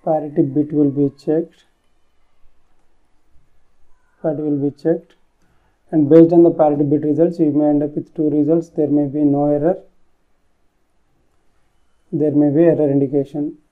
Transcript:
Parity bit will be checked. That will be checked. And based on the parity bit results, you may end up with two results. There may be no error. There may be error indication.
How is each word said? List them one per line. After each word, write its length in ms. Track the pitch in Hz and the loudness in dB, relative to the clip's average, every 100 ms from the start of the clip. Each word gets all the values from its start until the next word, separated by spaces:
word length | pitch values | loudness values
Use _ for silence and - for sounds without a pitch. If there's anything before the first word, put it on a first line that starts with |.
Parity 380 | 175 156 151 151 | -2 -4 -4 -2
bit 320 | 143 135 147 | -2 -2 -2
will 180 | 147 143 | 0 -2
be 180 | 135 139 - | 0 -4 -4
checked. 460 | - 156 175 _ _ _ _ _ _ _ _ _ - - _ _ _ _ _ _ _ - _ _ _ _ - - _ _ | -4 -4 -4 _ _ _ _ _ _ _ _ _ -20 -20 _ _ _ _ _ _ _ -20 _ _ _ _ -20 -20 _ _
That 140 | 165 147 | -6 -4
will 220 | 151 147 | -4 -4
be 180 | 143 139 | -4 -4
checked. 400 | 160 170 _ _ _ _ _ _ _ _ _ | -6 -6 _ _ _ _ _ _ _ _ _
And 180 | 160 143 | -2 6
based 240 | 165 165 | 6 6
on 100 | 170 | 6
the 80 | 170 | 4
parity 320 | 165 151 147 | 4 0 0
bit 200 | 143 147 | 0 0
results, 360 | 147 147 170 175 | -2 0 -2 0
you 120 | 156 | 0
may 180 | 143 147 | 0 0
end 140 | 147 | 0
up 120 | 147 147 | -2 -8
with 180 | 147 | -10
two 160 | - 151 | -4 -2
results. 400 | 147 147 165 165 | 0 0 -2 -2
There 180 | - 147 | -6 -2
may 180 | 147 143 | 0 -2
be 160 | 147 | -2
no 240 | 147 143 147 | 0 0 0
error. 320 | 147 156 185 - _ _ _ _ _ _ _ _ _ _ _ _ _ _ _ _ _ _ _ _ _ _ | 0 -2 -4 -10 _ _ _ _ _ _ _ _ _ _ _ _ _ _ _ _ _ _ _ _ _ _
There 200 | 160 151 | -4 -2
may 180 | 143 147 | 0 2
be 160 | 143 170 | 2 2
error 260 | 143 151 | 2 0
indication. 680 | 139 139 139 135 147 147 - _ | 0 0 -4 -4 -8 -10 -10 _